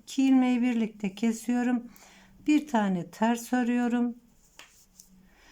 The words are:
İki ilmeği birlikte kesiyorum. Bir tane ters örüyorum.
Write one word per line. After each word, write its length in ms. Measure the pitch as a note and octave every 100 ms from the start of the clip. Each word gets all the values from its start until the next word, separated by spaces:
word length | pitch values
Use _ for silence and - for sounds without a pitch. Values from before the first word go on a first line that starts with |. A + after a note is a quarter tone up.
İki 200 | - -
ilmeği 400 | C4+ C4 B3+ B3
birlikte 520 | B3 A#3 A3 - G3
kesiyorum. 800 | F#3+ A3+ A3+ - B3 B3 A#3+ - - - - - - -
Bir 220 | D4+ D4
tane 420 | A3+ G3+ F3+ E3
ters 420 | - A3 A#3+ A#3
örüyorum. 600 | B3 A#3+ A#3+ A#3+ A#3+ A#3+ A#3 _ _ _ - - _ _ - - - _ _ -